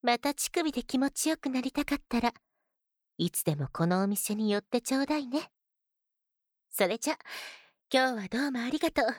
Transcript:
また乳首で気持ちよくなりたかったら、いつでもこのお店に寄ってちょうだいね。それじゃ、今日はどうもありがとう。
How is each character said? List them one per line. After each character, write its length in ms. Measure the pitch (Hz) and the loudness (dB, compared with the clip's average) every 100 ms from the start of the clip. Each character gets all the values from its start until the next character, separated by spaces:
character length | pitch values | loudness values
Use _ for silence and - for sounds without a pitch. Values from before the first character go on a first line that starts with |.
ま 160 | 247 240 | 2 2
た 160 | 285 285 | 0 -2
乳 160 | - | -2
首 200 | - 320 | 0 0
で 120 | 262 | -2
気 160 | - 254 | -2 0
持 100 | 277 | 0
ち 200 | - 311 | 0 0
よ 80 | 320 | 0
く 120 | 294 | -2
な 120 | 254 | -2
り 100 | 254 | -2
た 120 | - | -2
か 120 | 285 285 | -2 -4
っ 40 | - | -2
た 140 | 240 | 0
ら、 100 | 233 - _ _ _ _ _ _ _ _ | 0 -2 _ _ _ _ _ _ _ _
い 140 | 170 | -2
つ 100 | - | 0
で 140 | - 147 | -2 0
も 140 | 135 | -2
こ 180 | - 165 | 0 2
の 160 | 180 | 4
お 40 | 196 | 2
店 280 | 202 - 208 | 0 -2 0
に 160 | 214 | 2
寄 80 | 208 | 0
っ 20 | |
て 200 | - 240 | 0 -2
ち 140 | 233 269 | 0 0
ょ 40 | |
う 60 | 277 | 2
だ 100 | 302 | 0
い 80 | 269 | 0
ね。 260 | 277 - _ _ _ _ _ _ _ _ _ _ _ _ | -4 -6 _ _ _ _ _ _ _ _ _ _ _ _
そ 180 | - 190 | 0 2
れ 120 | 226 | 2
じ 100 | - | -2
ゃ、 80 | 311 - - - - - _ _ | -4 -6 -14 -14 -16 -20 _ _
今 220 | 262 262 | 2 2
日 80 | 233 | 0
は 60 | 190 | -4
ど 220 | 233 285 | -2 -2
う 20 | |
も 80 | 254 | -2
あ 100 | 240 | -2
り 80 | 294 | 0
が 140 | 330 | 0
と 100 | - | 2
う。 40 | 233 | 0